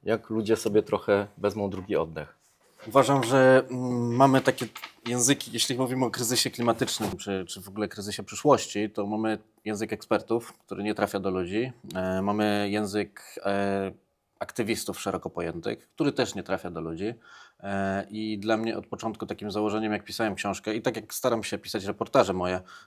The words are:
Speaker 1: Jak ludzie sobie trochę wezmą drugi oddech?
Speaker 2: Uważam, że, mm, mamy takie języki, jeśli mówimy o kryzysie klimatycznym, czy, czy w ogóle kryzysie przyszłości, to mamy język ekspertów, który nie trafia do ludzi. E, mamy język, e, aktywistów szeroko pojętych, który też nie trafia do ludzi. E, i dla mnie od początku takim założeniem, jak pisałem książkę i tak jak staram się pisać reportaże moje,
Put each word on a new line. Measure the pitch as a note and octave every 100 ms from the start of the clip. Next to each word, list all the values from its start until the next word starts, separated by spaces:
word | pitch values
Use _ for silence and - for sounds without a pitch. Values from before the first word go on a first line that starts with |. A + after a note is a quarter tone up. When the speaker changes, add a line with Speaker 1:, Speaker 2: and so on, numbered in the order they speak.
Speaker 1:
Jak | - A2 -
ludzie | A2 G#2 A2
sobie | G#2+ G#2
trochę | - G2+ - G2+ G2+ -
wezmą | G2+ G#2 G2+
drugi | F#2+ F#2 D#2+
oddech? | E2 D#2 D2 - _ _ _ _ -
Speaker 2:
Uważam, | C3+ C3 C#3
że, | A#2 C3+ C3 C3 B2+
mm, | B2+ B2+ B2 A#2+ A#2+
mamy | C3+ C3
takie | C3 B2+ A2+ - - - -
języki, | B2 A#2+ C#3 -
jeśli | A2+ - B2
mówimy | B2+ C3
o | B2
kryzysie | A#2 A#2 B2 B2
klimatycznym, | - A#2+ A#2 B2+ - G#2 F#2+
czy, | G2+ F#2+ F2
czy | G2
w | F#2+
ogóle | G2+ G#2
kryzysie | - G2+ G2+
przyszłości, | G2 G#2+ D3 C3 - G#2 G#2
to | - G2+
mamy | G#2+ A2 G#2 - _
język | G#2+ G#2+ G#2+
ekspertów, | G#2+ - G#2+ - A#2 A#2
który | - - F#2+
nie | G#2
trafia | G2+ G2+ G2
do | F#2+
ludzi. | F#2 F2 G#2 B2+ - -
E, | F#2 F#2 F#2
mamy | G2+ G#2 G#2+ G#2 G2+
język, | G#2 G#2 G#2 G2 - - -
e, | G2+ G2+ G2 G2 G2 - _ _ _ _
aktywistów | - - G#2+ A2+ - F#2
szeroko | G2 G#2+ -
pojętych, | - E2+ E2+ A2+ A2+ -
który | - C#3+
też | C3 B2
nie | G2
trafia | F2 F#2 F2+
do | E2+
ludzi. | E2 E2 G#2 A#2+ - - - _
E, | G2 G2 G2 G2 -
i | G#2+ G#2+ G#2+
dla | G#2 A2
mnie | A2+ G#2
od | -
początku | - A2 G#2 G2
takim | A2 G#2
założeniem, | G2+ G#2+ G#2+ G#2+
jak | G#2
pisałem | - - A2
książkę | F#2 G2+ G2 G#2+
i | A2
tak | B2+ A2
jak | G#2
staram | - B2+ A2+
się | - G2+
pisać | - G#2+
reportaże | F#2+ G2+ - C3+ G2
moje, | F#2 F2+ F#2 - -